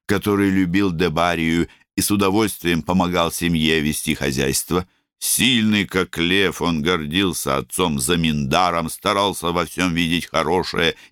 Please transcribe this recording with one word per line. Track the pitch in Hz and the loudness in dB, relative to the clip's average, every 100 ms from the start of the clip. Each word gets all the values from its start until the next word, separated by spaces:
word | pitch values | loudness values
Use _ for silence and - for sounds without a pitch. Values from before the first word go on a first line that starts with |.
| - | -4
который | 101 104 101 101 | -2 2 2 4
любил | 95 90 92 101 | 2 2 2 0
Дебарию | 82 90 80 87 85 82 82 - - _ - | 0 0 2 0 2 2 0 0 -6 _ -4
и | |
с | - | 0
удовольствием | 104 98 98 110 - 85 85 | 2 2 2 0 -2 -2 0
помогал | 73 92 90 90 85 | 0 0 0 0 -2
семье | - 87 85 78 80 | 0 0 2 2 2
вести | 76 73 - | 0 -2 -4
хозяйство. | 73 69 65 67 65 - 87 90 _ _ _ | -2 -2 0 0 -2 -2 -2 -4 _ _ _
Сильный, | - - 120 123 110 104 | -4 0 2 2 2 2
как | 92 92 87 - | 0 -2 -2 -2
лев, | 85 92 95 78 | 0 2 2 0
он | 85 82 | -2 -2
гордился | 73 90 73 82 98 78 - 69 | 0 -2 -2 0 0 -2 -2 -2
отцом | 62 - 90 71 | -4 -2 -2 0
Заминдаром, | 65 87 82 73 67 80 90 85 82 | 0 0 0 0 0 2 2 0 -4
старался | - 95 101 101 87 85 | -4 -2 0 0 -2 -2
во | 85 | -2
всем | 82 - 90 | -2 -2 -2
видеть | 85 85 85 - | 0 0 -2 -2
хорошее | 80 76 90 82 - 82 - - | -2 0 0 0 0 -2 -2 -4